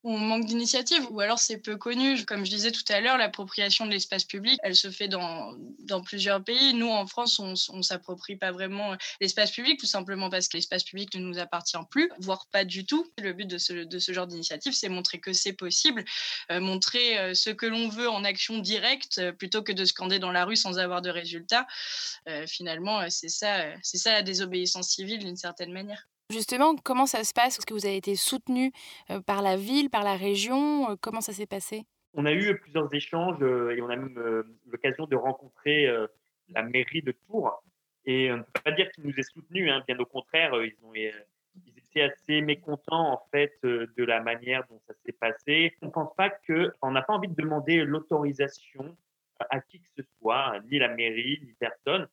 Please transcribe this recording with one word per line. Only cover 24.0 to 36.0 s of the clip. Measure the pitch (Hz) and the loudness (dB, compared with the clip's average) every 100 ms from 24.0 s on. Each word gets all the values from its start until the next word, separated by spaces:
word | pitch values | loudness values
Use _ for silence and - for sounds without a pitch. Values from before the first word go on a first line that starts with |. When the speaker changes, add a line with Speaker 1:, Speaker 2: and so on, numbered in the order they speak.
| 226 | 2
Speaker 1:
la | 214 | 2
désobéissance | 190 185 190 180 180 185 180 | 2 -2 -2 0 0 -2 -2
civile | - 190 220 | -2 -2 -6
d'une | 196 180 | -6 -8
certaine | 175 175 175 | -10 -8 -10
manière. | 185 208 208 - _ _ | -10 -10 -12 -16 _ _
Speaker 2:
Justement, | 220 214 247 302 302 | -6 -2 4 4 4
comment | - 254 269 | 0 2 2
ça | 226 | 2
se | 220 | 0
passe ? | - 247 - | 4 4 2
Est-ce | |
que | - | -4
vous | 214 202 | -2 0
avez | 196 | 0
été | 190 | 0
soutenus, | 196 - 262 - 247 262 - - - - | 0 0 -2 0 2 2 0 -20 -20 -8
heu, | 190 | -6
par | 190 196 | 0 2
la | 196 190 | 4 2
ville, | 202 277 277 | 2 2 4
par | 226 | 2
la | 202 | 2
région ? | 190 196 196 214 269 294 294 247 | 2 2 2 2 4 4 2 0
Heu, | 202 | -2
comment | 226 226 | -6 -4
ça | 220 | -6
s'est | 196 208 | -6 -6
passé ? | 196 - 214 - _ _ | -6 -6 -10 -12 _ _
Speaker 3:
On | 147 147 | 0 2
a | |
eu | 165 208 190 | 4 2 0
plusieurs | - 156 143 | 0 -2 0
échanges, | 147 - 165 180 156 | -4 -2 -2 -2 2
heu, | 135 123 120 120 | 2 4 2 -2
et | |
on | 120 | -2
a | 123 | -4
même, | 135 123 | -6 -6
heu, | 117 113 110 - 123 | 0 0 -2 -14 -14
l'occasion | 117 139 135 151 | -2 -2 -2 0
de | 131 | 2
rencontrer, | 127 131 135 _ 147 151 135 | 2 -2 -10 _ 2 4 4
heu, | 117 | 4